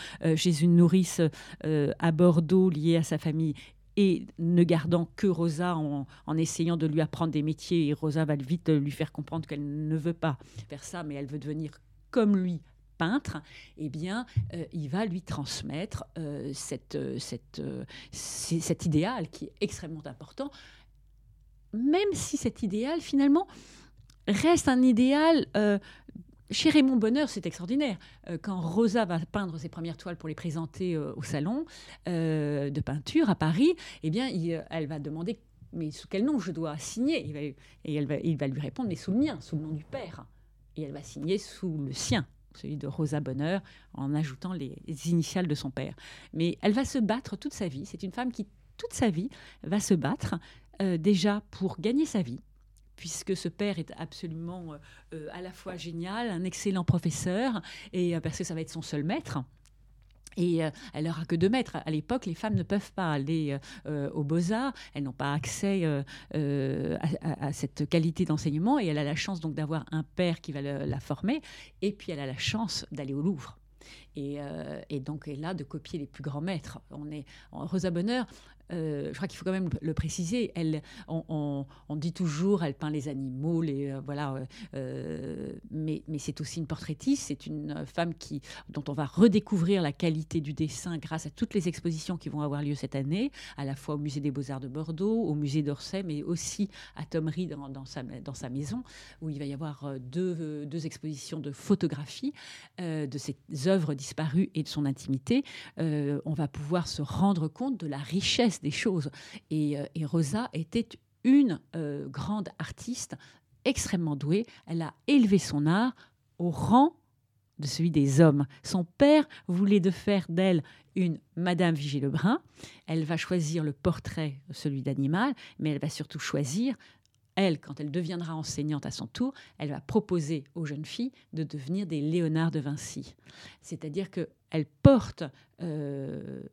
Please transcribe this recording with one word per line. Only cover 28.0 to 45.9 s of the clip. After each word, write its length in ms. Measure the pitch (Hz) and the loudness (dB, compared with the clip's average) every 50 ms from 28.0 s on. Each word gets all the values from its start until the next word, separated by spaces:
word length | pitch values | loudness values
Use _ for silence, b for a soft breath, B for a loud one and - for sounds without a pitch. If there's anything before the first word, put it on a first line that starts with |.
| B B B B - - | B B B B -10 -10
Euh, 100 | 170 160 | -8 -6
quand 200 | - 202 185 180 | -6 -6 -4 -4
Rosa 440 | 160 165 170 220 233 208 190 233 214 | -4 0 2 4 4 4 4 2 2
va 120 | 175 170 165 | 2 0 -2
peindre 400 | 170 - - 208 196 175 156 156 | -2 -2 -4 -4 -4 -4 -6 -8
ses 100 | 151 - | -10 -10
premières 280 | - 170 165 170 156 | -8 -8 -8 -8 -8
toiles 200 | - - 180 175 | -8 -10 -10 -10
pour 120 | - - 156 | -8 -8 -8
les 80 | 151 | -8
présenter, 580 | - - 165 147 165 160 - - - 190 180 165 | -6 -6 -4 -4 -4 -4 -6 -6 -4 -2 -2 -2
euh, 180 | 156 143 147 - | -2 -2 -4 -6
au 80 | - 127 | -8 -6
salon, 400 | - 160 143 147 190 240 294 320 B B B B B B B - 180 | -4 -2 -2 -2 -2 -2 -2 -4 B B B B B B B -6 -4
euh, 640 | 175 165 165 160 156 156 147 147 147 139 143 143 | -2 0 0 2 2 0 0 0 0 -2 -2 -2
de 100 | 143 156 | -2 -2
peinture 480 | - - 139 151 - - - 311 311 208 | -2 -2 -4 -4 -4 0 2 4 4 4
à 60 | 175 | 4
Paris, 400 | - 156 156 156 196 277 349 349 B B B B B - | 4 2 2 4 6 6 4 4 B B B B B -4
eh 60 | 160 | -2
bien, 180 | 160 233 262 254 | 0 0 0 -2
il, 240 | - 175 165 170 | -2 -2 -2 -2
euh, 100 | 165 156 - - | -2 -4 -6 -6
elle 160 | - 165 156 | -4 -4 -4
va 140 | 139 160 147 | -4 -4 -6
demander, « 400 | 143 151 151 160 175 220 - - _ _ _ _ - - | -6 -6 -6 -4 -4 -4 -6 -6 _ _ _ _ -20 -12
Mais 180 | - 165 160 151 | -8 -6 -6 -6
sous 160 | 139 - - | -6 -10 -8
quel 180 | - 190 190 233 | -4 -2 0 2
nom 140 | 294 302 233 | 2 2 0
je 140 | 160 185 | 0 -2
dois 260 | 165 160 165 151 147 156 | -4 -4 -4 -6 -6 -8
signer ? » 460 | - - - 220 254 294 330 - - | -8 -8 -4 0 0 2 2 0 -2
Il 60 | 151 | -4
va, 80 | 147 143 | -6 -6
et 160 | 151 143 139 b b b b b - | -6 -6 -8 b b b b b -6
elle 200 | 160 147 151 143 | -2 -2 0 0
va, 120 | 135 151 - | 0 -2 0
il 180 | - 170 156 | 0 0 0
va 100 | 131 143 | 0 0
lui 140 | 135 135 147 | -2 -2 -4
répondre, « 280 | 143 135 - - 247 202 | -4 -6 -4 -4 -4 -4
Mais 40 | 170 | -4
sous 160 | - - 185 | -4 -2 0
le 80 | 190 247 | 2 2
mien, 220 | 294 302 214 139 | 2 2 0 -4
sous 160 | - - 165 | -6 -6 -6
le 60 | 147 | -4
nom 100 | 156 156 | -4 -4
du 100 | 160 147 | -6 -8
père. » 440 | 156 - - 262 214 165 - - 123 - - - _ _ _ _ - - - | -8 -8 -10 -10 -10 -10 -12 -14 -16 -18 -20 -20 _ _ _ _ -20 -14 -10
Et 60 | 156 | -10
elle 100 | 156 139 | -8 -8
va 100 | 147 143 | -10 -10
signer 360 | 135 - - 151 143 165 190 208 | -12 -12 -10 -6 -2 -2 -2 -2
sous 380 | - - - - 190 180 156 151 | -2 -6 -10 -6 -4 -4 -2 -4
le 140 | 139 131 | -4 -4
sien, 340 | 131 - - - 247 185 131 - - - - - - | -4 -4 -2 0 0 0 0 -2 -10 -20 -20 -20 -18
celui 200 | - - 139 151 | -14 -10 -8 -8
de 100 | 139 143 | -6 -6
Rosa 340 | 143 - 165 156 135 151 139 | -6 -2 -2 -2 0 0 -2
Bonheur, 400 | 131 131 131 139 147 165 190 190 B B B B B B - | -2 -2 -2 -2 0 0 0 -2 B B B B B B -8
en 180 | - 135 139 147 | -6 -2 0 0
ajoutant 380 | 151 156 135 131 - - 180 | 0 0 -2 -4 -8 -8 -8
les 240 | 185 160 135 131 143 - - - 160 135 - | -6 -6 -8 -8 -10 -12 -10 -10 -10 -6 0
initiales 400 | 170 170 170 151 - - 190 180 | 2 2 2 2 2 0 0 0
de 80 | 156 147 | 0 0
son 160 | - - 135 | -2 -2 -4
père. 240 | - 131 139 - | -4 -4 -6 -6